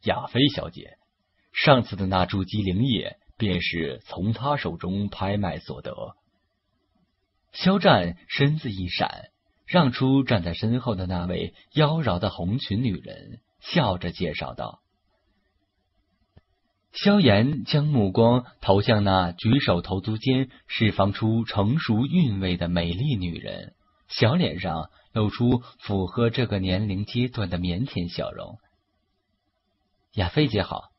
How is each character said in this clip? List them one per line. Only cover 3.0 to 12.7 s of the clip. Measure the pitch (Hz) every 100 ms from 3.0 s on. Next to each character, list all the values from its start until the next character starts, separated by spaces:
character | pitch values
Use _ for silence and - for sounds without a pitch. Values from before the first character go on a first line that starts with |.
| - - _ -
便 | 104 92
是 | - 85 73 62
从 | - - 101
她 | 113 135 143
手 | 87 85
中 | 92 98 101
拍 | - 98 104
卖 | 95 73
所 | - -
得。” | - - 60 - _ _ _ _ _ _ _ _ _ _ _ _ _
肖 | - 180 196
战 | 190 117 87 - -
身 | - 139 156
子 | 127
一 | 98 90
闪， | - - - - _ _ _ -
让 | 180 139
出 | 123 131 135 135
站 | 110
在 | 87
身 | 85 113 120
后 | 127 95
的 | 92
那 | 90
位 | 87 85 90 - _
妖 | 147 147 165
娆 | 127 90
的 | 98
红 | - 90 127
裙 | -